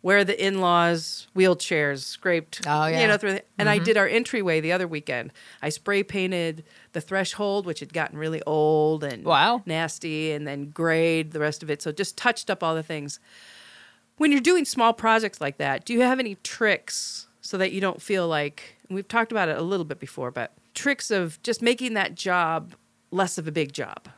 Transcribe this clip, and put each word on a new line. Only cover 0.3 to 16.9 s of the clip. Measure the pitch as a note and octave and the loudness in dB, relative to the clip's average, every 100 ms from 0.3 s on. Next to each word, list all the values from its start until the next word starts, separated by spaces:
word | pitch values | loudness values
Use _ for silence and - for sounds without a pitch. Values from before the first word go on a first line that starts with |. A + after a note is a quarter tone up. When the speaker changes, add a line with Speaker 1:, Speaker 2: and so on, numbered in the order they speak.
| G3 | 2
Speaker 1:
in-laws' | G3 F#3+ F3+ F3 E3+ E3+ D#3+ - - F#3 | 0 2 4 6 4 2 -4 -10 -6 4
wheelchairs | F#3 F3 - D#3+ D3 C#3 | 4 4 0 0 0 -2
scraped, | - - F#3 E3+ D#3+ - D3 | -8 -6 -2 -2 -2 -8 -2
Speaker 2:
Oh, | D3+ D#3 | 0 2
yeah. | D#3+ | 2
Speaker 1:
you | A3 | 4
know, | G#3 | 4
through | G#3 | 0
the, | G3 - - | -4 -6 0
and | G#3 | 2
I | G#3 | 4
Speaker 2:
Mm-hmm. | F#3 | 4
Speaker 1:
did | G#3 | 4
our | G3 | 4
entryway | A3+ A#3+ A#3+ F#3 D#3+ | 2 0 -2 0 0
the | D#3 | 0
other | F3+ F3 | 0 -2
weekend. | D#3 D3 B2 - - - - | -6 -6 -6 -6 -16 -20 -8
I | D3 | -8
spray | D3+ - G3+ | -6 -2 -2
painted | G3 G3 F#3 F3+ E3 D#3 D#3 - _ | -2 -4 -2 -2 -4 -6 -16 -20 _
the | D#3+ | -10
threshold, | - F#3+ F3+ - G#3 G3+ F3+ | -4 -2 -2 -2 -2 -2 -4
which | D3+ | -10
had | C#3 | -8
gotten | E3+ D#3 D3+ | -6 -6 -4
really | D#3 D#3+ - | -6 -4 0
old | D3+ D#3 D#3 D3+ D#3 | 2 4 4 4 0
and | D3 A#2 | -4 -6
Speaker 2:
Wow. | - C#3+ F#3 A#3+ F#3 | 2 4 4 2 -2
Speaker 1:
nasty, | D#3+ E3 - E3 D#3 D#3 | -2 -2 -4 -6 -4 -2
and | D3 D3 | -4 -6
then | C#3+ C#3+ | -8 -10
grayed | D3+ E3 D#3+ E3 D#3+ D#3 | -2 2 4 4 2 0
the | D3+ | -2
rest | D3+ D3+ | -2 -2
of | D#3 | -6
it. | D3 | -4
So | D#3+ | -4
just | D3+ F#3+ - | -6 -6 0
touched | B3 A#3 - | -2 0 -4
up | G3 | -2
all | E3 D#3+ | -2 -2
the | |
things. | D#3 D#3 C#3+ - _ - - - - - - _ _ _ | -4 -8 -8 -12 _ -20 -20 -20 -20 -20 -20 _ _ _
When | D4+ | 4
you're | C#4+ | 4
doing | C4 F4+ D4 | 4 4 2
small | C4 A#3 | 2 2
projects | A3+ A3+ A3+ G#3+ - | 4 2 2 0 -4
like | D3 C#3+ | -6 -2
that, | C#3+ C3+ - | -2 -2 -2
do | |
you | A#3 | 2
have | B3 C4 | 4 2
any | A#3+ G3 | -2 -6
tricks | - - A3 F#3+ - | -12 -2 0 0 -2